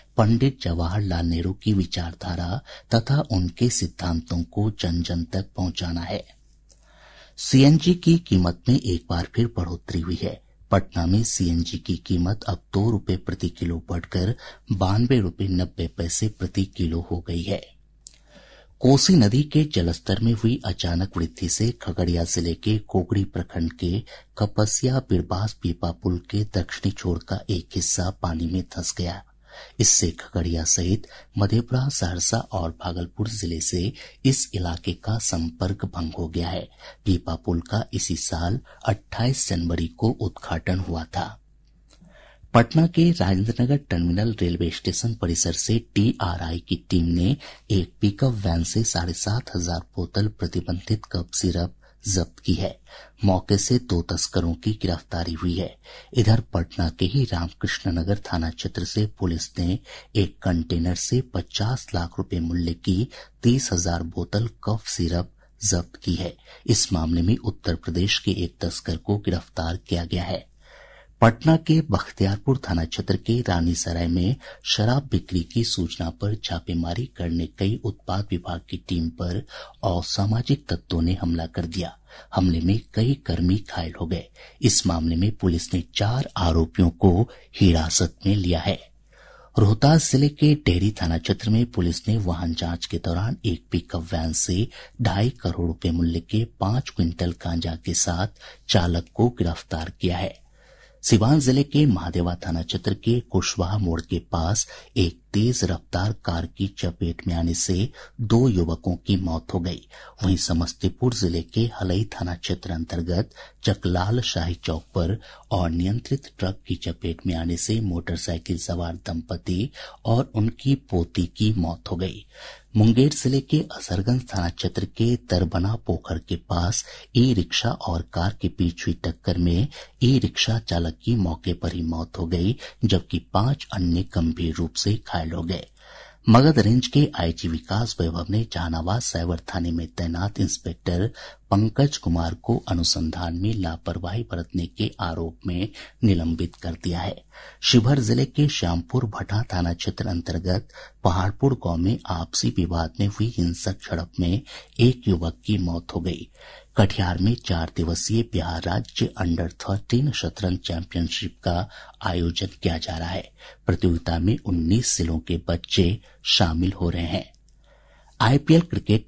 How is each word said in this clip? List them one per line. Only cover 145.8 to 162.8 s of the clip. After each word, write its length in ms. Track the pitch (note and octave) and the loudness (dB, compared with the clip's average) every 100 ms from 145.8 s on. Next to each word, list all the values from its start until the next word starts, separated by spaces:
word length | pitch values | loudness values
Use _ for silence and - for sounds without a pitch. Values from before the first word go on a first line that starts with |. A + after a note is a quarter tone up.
| - - | -20 0
निलंबित 520 | A2 F2+ E2 E2 E2+ - | 4 4 2 -2 -4 -8
कर 220 | F2+ E2+ | -10 -8
दिया 160 | F#2 E2+ | -6 -4
है। 240 | E2+ - - - - - | -6 -8 -14 -20 -20 -6
शिवहर 380 | - B2 A2+ C#3+ | 4 4 6 4
जिले 260 | A2+ A#2+ - | 2 2 0
के 240 | - D3 | 2 0
श्यामपुर 560 | - E2+ E2+ - B2+ A#2 | 2 -2 -2 -2 -2 -2
भटा 380 | G#2 F#2 G2+ A2+ | -4 -4 -2 -2
थाना 200 | F2+ E2+ | -2 -2
क्षेत्र 340 | E2+ - - - | -2 -4 -6 -4
अंतर्गत 600 | E2+ E2+ F2 F2+ F#2+ - - - _ | -4 -4 -4 0 -2 -2 -14 -20 _
पहाड़पुर 500 | - G2 F#2 - C3+ | 2 2 0 2 0
गांव 240 | B2 F2+ E2 | 2 -2 0
में 220 | F2+ A#2+ - | 0 0 -2
आपसी 440 | F2 E2 - A#2 | -6 -4 -2 -2
विवाद 440 | - F#2 E2+ E2 - | 0 0 0 -2 -2
में 80 | G2+ | -2
हुई 260 | - A2 - | 0 -2 0
हिंसक 400 | E2+ E2+ - F#2+ - | -2 -2 -4 -6 -6
झड़प 220 | E2+ F2 - | -6 -4 -2
में 220 | F2 F#2+ - - - - | 0 0 -4 -16 -8 2
एक 220 | A#2+ B2+ - | 4 4 0
युवक 300 | F2 E2 - - | 0 0 -6 -2
की 120 | G#2 | 0
मौत 300 | F2+ E2+ - - | 0 -4 -6 -6
हो 60 | |
गई। 280 | F2 E2 - - - - - - | -4 -6 -10 -20 -20 -20 -4 2
कटिहार 400 | G2 - F2+ F2 | 2 2 -2 2
में 180 | G2 A#2+ | 2 0
चार 360 | - E2+ E2 - | -2 -4 -4 -4
दिवसीय 440 | E2 E2+ - A2 | -2 -2 -2 0
बिहार 420 | A2+ F2 E2 E2 | 0 -2 -4 -4
राज्य 500 | F2 G2+ A2+ - G#2 - | -2 -4 -4 -2 -4 -2
Under 340 | F2 E2+ E2+ | -2 0 -2
thirteen 600 | - - G2 - A#2+ C#3+ | -6 -4 -4 0 0 2
शतरंज 480 | - F2 - F#2 F2+ | -2 -4 -2 -2 -2
चैंपियनशिप 800 | - E2+ F2+ F2 E2+ - F#2+ - | -4 -6 -4 -4 -2 -4 -8 -6
का 260 | F#2+ F2 G#2 - - - | -2 -2 -4 -10 -20 -8
आयोजन 440 | F#2 F2 E2+ E2+ F#2+ - | -4 -2 -2 -2 -6 -4
किया 140 | F#2 | -2
जा 200 | E2 | -2